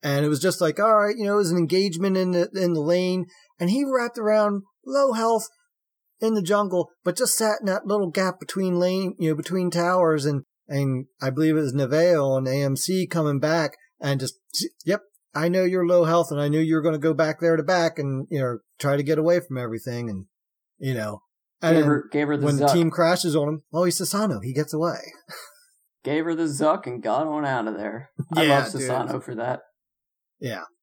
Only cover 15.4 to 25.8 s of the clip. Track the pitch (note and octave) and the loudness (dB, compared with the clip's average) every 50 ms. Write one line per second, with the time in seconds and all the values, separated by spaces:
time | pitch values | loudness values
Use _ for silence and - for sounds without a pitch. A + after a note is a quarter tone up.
15.4 | D#3 E3+ F3 F#3 F#3 F3+ F#3 F#3 F3 E3+ F3+ F3 E3+ D#3+ E3 E3+ E3 - D#3+ C#3+ | -2 0 2 2 2 2 2 2 2 4 4 4 6 6 4 2 2 2 0 -2
16.4 | D3 D3 D3 D#3 D#3+ D#3+ D#3+ D#3+ D3 D#3+ D#3 D#3 C#3+ E3 D#3+ C#3 D#3+ D#3 D#3 - | 0 0 2 2 2 2 2 2 2 0 0 0 0 0 2 2 0 0 0 0
17.4 | E3+ E3 E3 D#3+ D3+ D3 F#3 F3+ E3 E3 D#3+ - C#3+ C#3 C3+ C3 C3+ - F3 C#3+ | 2 2 2 2 2 2 2 2 2 0 0 -2 -4 -4 -4 -4 -6 -4 -4 -2
18.4 | C3+ B2 A#2+ A2+ _ _ _ _ - C#3+ C#3 C#3+ D3 C3+ D#3+ D3+ D#3 E3 F3 F3+ | -2 -2 -4 -6 _ _ _ _ -2 0 0 0 2 0 0 2 2 2 2 2
19.4 | F3 - C3+ B2+ B2 A#2 A2+ A2+ - - A#2+ A#2+ A#2+ A#2 G#2 F#2 F#2+ _ _ _ | 0 -4 -8 -8 -6 -6 -8 -8 -8 -8 -8 -6 -6 -6 -8 -10 -12 _ _ _
20.4 | _ _ _ _ _ _ _ _ - C3+ C3 A#2 G#2+ G#2+ G#2 G#2 _ _ _ _ | _ _ _ _ _ _ _ _ -6 -4 -4 -4 -4 -6 -8 -10 _ _ _ _
21.4 | _ _ _ _ - E3 E3 D#3+ D3+ D3 D3 D3 - - - D3 D3 D3 D3 C#3+ | _ _ _ _ 2 4 4 4 6 4 2 2 0 -2 -2 -2 -2 0 -2 0
22.4 | C#3 D3 C#3+ C#3 C#3+ C#3+ C3 F3 E3+ E3 D#3 - E3+ E3 F3+ F3 - F3 D3 D#3 | 0 0 0 2 2 4 4 4 2 2 2 2 2 2 2 0 0 0 0 0
23.4 | C#3+ D3 D#3 D#3 _ _ - D#3+ F3+ F3+ E3 - F#3 C#3+ - G3+ G#3+ G#3+ D3 G#2 | 0 0 -4 -6 _ _ -2 0 0 0 0 -2 -4 -4 -2 -2 -2 -2 -2 -4
24.4 | F#2+ B2 C3 C3+ D3+ D3 - D#3 D3+ E3+ C#3 - - - - - _ _ - - | -6 -6 -4 -4 -4 -2 -2 -4 -2 -2 -4 -6 -10 -16 -20 -20 _ _ -18 -18
25.4 | - - _ _ _ _ _ _ | -18 -20 _ _ _ _ _ _